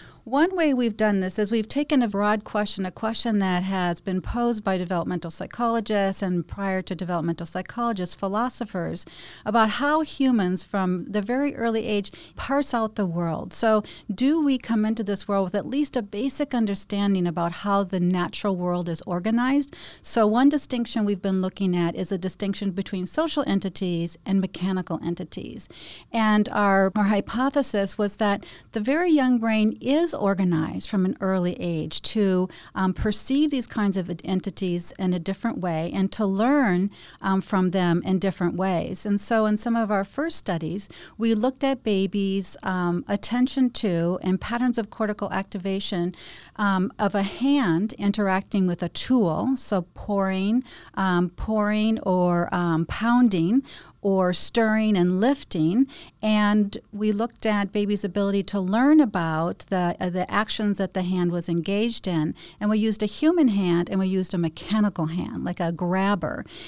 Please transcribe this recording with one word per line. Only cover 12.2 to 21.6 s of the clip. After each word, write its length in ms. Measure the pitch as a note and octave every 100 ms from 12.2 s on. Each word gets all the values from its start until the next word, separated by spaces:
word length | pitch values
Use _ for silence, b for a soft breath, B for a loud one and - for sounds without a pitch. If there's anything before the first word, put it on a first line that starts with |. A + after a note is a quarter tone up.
| B B
parse 380 | - C#4 C#4+
out 220 | A#3+ A3 A3
the 100 | F#3+
world. 480 | E3+ E3+ D#3+ -
So 300 | - A#3 G#3+ G#3+ B B
do 300 | F#3+ C4 E4
we 140 | D4 B3+
come 260 | - A3+
into 200 | G#3+ A3
this 240 | G#3 G3 -
world 180 | G3 F#3
with 100 | G3
at 120 | D3+
least 280 | C4 D4 B3+
a 60 |
basic 540 | G#3 G#3 C4+ - C#4+ B3
understanding 720 | G#3+ G3 - G3+ G3+ F#3+ F3
about 240 | E3+ E3+
how 320 | E3+ G#3 G3
the 160 | F#3+ F#3+
natural 560 | F3 F3+ F3 - G#3 F#3
world 340 | F3+ F3 F3
is 120 | E3
organized? 720 | - F3+ F#3 A3+ B3 C#4 C#4 B B B
So 240 | - A#3+ G#3+
one 240 | A3 C#4
distinction 560 | D4 - A#3+ A#3 A3+ G#3
we've 160 | G3
been 200 | G3+ F#3+
looking 340 | F#3 -